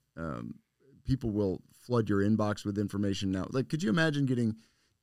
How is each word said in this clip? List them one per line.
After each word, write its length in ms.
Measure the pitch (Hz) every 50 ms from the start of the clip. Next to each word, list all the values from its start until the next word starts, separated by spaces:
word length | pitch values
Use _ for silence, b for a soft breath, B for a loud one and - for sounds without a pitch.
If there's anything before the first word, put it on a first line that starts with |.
| _ _ -
um, 380 | 78 82 80 65 58 58 57 - - _ _ _ _ _ _ - - -
people 260 | - 135 131 - 113
will 320 | 101 104 104 95 87 - - _ _ - -
flood 220 | - 120 117 110 101
your 120 | 104 98
inbox 420 | 98 104 110 110 107 104 104 - -
with 140 | 104 101 104
information 520 | 104 98 - 101 104 98 98 98 104 95
now. 140 | 95 92 92 -
Like, 180 | - 135 127 -
could 140 | 160 156
you 80 | 185 220
imagine 360 | 208 165 160 160 143 143 139
getting 300 | 127 131 120 120 110 107 b b b b b b b b b